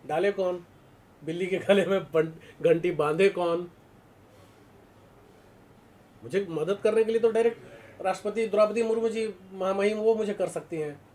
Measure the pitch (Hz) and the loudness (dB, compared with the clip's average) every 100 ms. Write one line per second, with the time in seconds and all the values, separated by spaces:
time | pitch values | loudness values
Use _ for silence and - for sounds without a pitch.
0 | 135 156 196 202 185 180 - - - - | -4 -2 -2 0 -4 -4 -12 -20 -20 -20
1 | _ - 143 170 185 185 - 202 175 196 | _ -16 -10 -6 -4 -2 4 4 4 -2
2 | 156 160 160 - - - 170 165 175 151 | 0 0 0 -6 -20 -2 2 4 2 0
3 | 151 160 196 180 175 170 175 - - - | 0 4 2 2 -2 -2 -4 -16 -20 -20
4 | - - - - - - - - - - | -20 -20 -20 -20 -20 -20 -20 -20 -20 -20
5 | - - - - - - - - - - | -20 -20 -20 -20 -20 -20 -20 -20 -20 -20
6 | - - 117 180 196 160 156 202 214 220 | -20 -18 -4 -4 -4 -4 -4 0 2 2
7 | 220 226 226 220 233 226 - - - - | 2 2 2 2 0 -2 -16 -20 -20 -6
8 | 190 185 208 208 220 208 214 214 220 226 | -4 -2 -4 -2 0 2 2 2 0 0
9 | 226 220 220 190 190 190 185 196 202 214 | -2 -2 -6 -8 -16 -6 -2 0 0 2
10 | 220 220 208 202 180 165 - 160 151 143 | 2 2 -2 -2 -4 -4 -8 -8 -8 -10
11 | - | -20